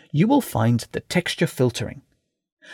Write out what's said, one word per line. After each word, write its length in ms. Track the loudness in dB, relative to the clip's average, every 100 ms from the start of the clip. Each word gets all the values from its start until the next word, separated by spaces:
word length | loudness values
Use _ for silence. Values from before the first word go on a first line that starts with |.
| _
you 160 | 0 4
will 140 | 2
find 440 | 0 0 2 2 0
the 80 | -10
texture 480 | -2 -2 -2 -4 -4
filtering. 540 | 0 0 0 -10 -12 _ _ _ _ _ _ -16